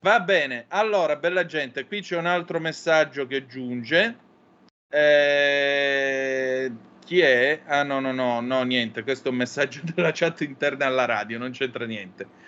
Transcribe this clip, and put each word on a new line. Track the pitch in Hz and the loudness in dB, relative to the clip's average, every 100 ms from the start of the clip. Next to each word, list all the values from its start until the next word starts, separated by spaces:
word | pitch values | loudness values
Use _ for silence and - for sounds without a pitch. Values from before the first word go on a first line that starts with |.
va | 180 233 | 4 2
bene. | 180 190 143 123 113 | 4 2 2 -6 -6
Allora, | 180 220 208 160 147 | -2 0 2 2 0
bella | 160 185 | 0 0
gente, | 170 156 139 127 127 | -2 -4 -4 -6 -8
qui | 208 | -8
c'è | 196 175 | -6 -4
un | 165 | 0
altro | 175 170 165 | 0 -2 -6
messaggio | 160 156 - 160 151 139 131 | -6 -6 2 4 4 0 -4
che | 135 135 | -4 -6
giunge. | 127 127 123 113 160 220 233 _ _ _ _ _ _ _ | -10 -8 -6 0 2 2 -2 _ _ _ _ _ _ _
Eh, | 147 147 147 143 143 143 143 139 143 139 139 135 135 135 131 131 131 131 117 - - | 2 6 6 6 4 4 2 2 0 0 0 0 -2 -2 -2 -2 -2 -4 -8 -18 -20
chi | - 175 | -2 2
è? | 156 123 131 156 - | 4 4 4 0 -2
Ah, | 143 | -2
no, | 143 139 | 0 -2
no, | 135 | -2
no, | 131 127 120 | -2 0 -2
no, | 120 131 | 0 0
niente. | 127 127 113 113 | 0 0 -2 -4
Questo | 110 131 - | -4 -4 -2
è | |
un | 127 | -2
messaggio | 123 - 139 143 | -4 -2 -2 -2
<laughs> | 165 | -8
della | 165 170 | -2 0
chat | 156 170 165 | 2 -2 -2
interna | 151 135 143 135 139 | -8 -2 -4 0 0
alla | 131 | 2
radio, | 123 110 107 113 | 2 0 -2 -6
non | 127 | -8
c'entra | 123 135 120 | -6 -6 -4
niente. | 117 110 95 90 98 - | -8 -8 -12 -14 -16 -16